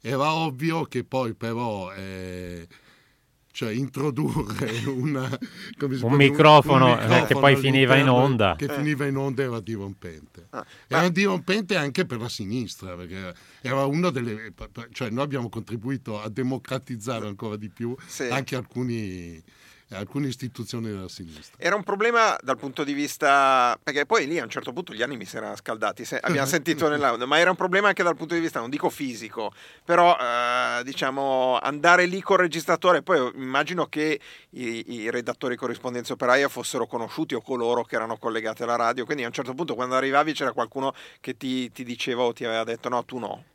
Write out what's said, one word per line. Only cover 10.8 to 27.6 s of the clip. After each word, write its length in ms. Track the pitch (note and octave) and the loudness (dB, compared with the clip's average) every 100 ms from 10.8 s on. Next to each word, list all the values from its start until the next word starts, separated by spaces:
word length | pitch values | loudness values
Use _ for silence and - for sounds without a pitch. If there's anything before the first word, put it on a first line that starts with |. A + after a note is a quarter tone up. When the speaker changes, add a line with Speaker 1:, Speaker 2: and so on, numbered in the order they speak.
| _ | _
Speaker 1:
Era 160 | D#3+ | 0
Speaker 3:
ma 60 | F3 | 2
Speaker 1:
dirompente 680 | F3 G3 F#3 - G3 F#3 F#3+ | 2 0 0 -2 -4 0 -2
anche 300 | C#3+ C3+ F3 | -2 -2 -4
per 140 | A#2 | -4
la 80 | A2+ | -8
sinistra, 640 | - G2 A#2+ G#2 - F#2 F2 | -8 -6 -6 -6 -10 -14 -12
perché 380 | F2 F#2+ F#2 E2+ - - | -12 -12 -12 -14 -20 -14
era 240 | B2 C3+ | -6 -2
una 240 | C#3 D3 F3+ | 0 0 -2
delle, 460 | C3 A#2+ G#2+ A2 - A2 - A#2 | -2 -6 -8 -12 -16 -18 -16 -16
cioè, 180 | A2 A#2+ | -8 -6
noi 140 | A2+ | -2
abbiamo 260 | D3 C#3 A#2+ | -2 -4 -6
contribuito 680 | A2+ G2+ A#2 A#2 C3+ C3 G#2+ | -8 -8 -8 -6 -8 -6 -10
a 80 | G#2+ | -8
democratizzare 960 | G#2+ B2+ C3 - C3 B2+ B2 G#2+ A#2 G#2 | -4 -4 -4 -6 -8 -8 -10 -6 -6 -6
ancora 300 | G2+ A2+ G#2 | -8 -8 -8
di 120 | G#2+ | -10
più 260 | - A#2 B2+ - | -8 -8 -8 -12
Speaker 3:
Sì. 220 | - C3 | -8 -4
Speaker 1:
anche 280 | B2+ C3 C3 | -4 -4 -8
alcuni, 840 | - - B2+ A#2 G#2 F#2 E2+ E2 E2 _ - _ _ | -8 -6 -4 -4 -6 -10 -12 -16 -20 _ -20 _ _
alcune 380 | G2 G2+ C#3 C#3+ | -12 -10 -6 -6
istituzioni 600 | A#2+ B2+ - A2+ A#2+ A2+ | -6 -10 -10 -10 -8 -8
della 180 | G2+ F#2 | -8 -10
sinistra. 480 | - F2 D2+ - _ | -14 -16 -18 -20 _
Speaker 3:
Era 160 | E3 | -2
un 80 | G3+ | -2
problema 540 | F#3+ G3 A3+ A#3 A3 D3+ | -4 -2 2 4 2 2
dal 160 | B2+ C3 | -2 -4
punto 260 | C#3+ B2+ | -4 -6
di 80 | C#3+ | -4
vista, 840 | C#3+ C#3+ - D3 C#3 C3+ C3 B2 - | -4 -4 0 4 6 6 6 4 0
perché 220 | - C#3+ | -4 -2
poi 220 | C#3+ A3+ C#3 | 2 2 2
lì 120 | E3+ | -4
a 40 | |
un 80 | A#2 | -4
certo 200 | C3 - | -8 -8
punto 180 | B2 F#3 | -10 -10
gli 80 | G#2+ | -6
animi 240 | A#2+ C3+ | -6 -6
si 140 | G2 B2 | -12 -10
erano 180 | G#2+ G#2 | -10 -10
scaldati, 480 | - A2+ G#2 - | -8 -4 -4 -4
se, 140 | A2+ C3 | -8 -4
abbiamo 260 | - D3+ | -2 0
Speaker 1:
<laughs> 20 | C3+ | 0
Speaker 3:
sentito 420 | E3 D3 E3 D3+ | 0 0 0 0
nell'audio, 360 | D3 C#3 A#2 B2 | 2 2 0 2
ma 120 | D3+ | 4
era 100 | F3 | 4
un 80 | |
problema 320 | F#3 | 2